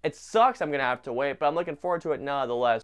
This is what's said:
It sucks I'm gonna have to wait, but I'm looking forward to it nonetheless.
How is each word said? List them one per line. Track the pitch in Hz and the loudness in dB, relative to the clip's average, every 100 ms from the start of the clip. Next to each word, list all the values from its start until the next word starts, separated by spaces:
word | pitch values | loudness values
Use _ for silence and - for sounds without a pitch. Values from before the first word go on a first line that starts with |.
| 160 | -6
It | - | -6
sucks | - 226 247 240 | -2 4 4 4
I'm | 156 | -4
gonna | 143 | 0
have | 131 123 | 0 -2
to | 135 | -4
wait, | 120 139 131 | -2 -2 0
but | 147 | 0
I'm | 160 | 0
looking | 170 147 | -4 -6
forward | 180 175 | -4 -4
to | 170 | -2
it | 139 | -4
nonetheless. | 139 139 127 120 123 113 | -2 -2 -2 2 2 2